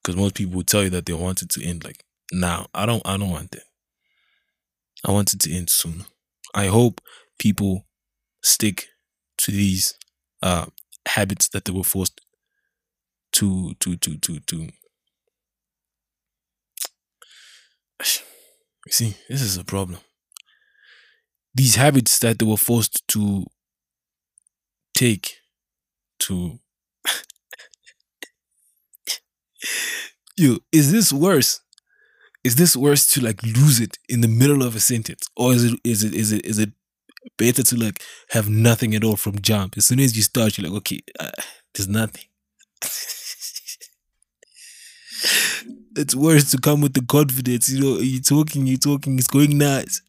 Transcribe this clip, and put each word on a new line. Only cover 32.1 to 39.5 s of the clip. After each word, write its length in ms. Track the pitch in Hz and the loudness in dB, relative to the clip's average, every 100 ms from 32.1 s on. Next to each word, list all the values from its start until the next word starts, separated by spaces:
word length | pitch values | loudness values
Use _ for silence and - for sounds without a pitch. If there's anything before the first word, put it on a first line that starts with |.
| _ _ _ | _ _ _
is 120 | 123 120 | -2 4
this 200 | 175 127 | 4 4
worse 320 | 143 143 - | 4 4 4
to, 140 | - | 2
like, 200 | 117 107 | 0 -2
lose 360 | 117 113 147 123 | -2 4 6 6
it 180 | 113 - _ | 0 -8 _
in 120 | 120 | 2
the 60 | 117 | 2
middle 360 | 113 139 143 | 6 6 4
of 120 | 127 113 | 2 0
a 40 | |
sentence? 440 | - 120 110 - - - | 0 0 -4 -10 -14 -2
Or 180 | 120 | 2
is 100 | 123 120 | 4 4
it, 140 | 117 | 0
is 200 | 117 113 | -2 0
it, 100 | 107 | -2
is 180 | 95 107 | -2 -2
it, 140 | 107 - | -2 -2
is 140 | 107 | -2
it 120 | 107 - _ _ _ - - _ | -2 -4 _ _ _ -20 -20 _
better 260 | 113 120 | 0 2
to, 120 | 123 120 | 2 0
like, 280 | 113 90 - - _ | -2 -4 -16 -20 _
have 200 | 117 104 | -2 0
nothing 460 | 107 117 113 120 107 | 4 4 4 2 0
at 80 | |
all 120 | 110 104 | 0 0
from 260 | - 101 | -2 -4
jump? 360 | 95 | 0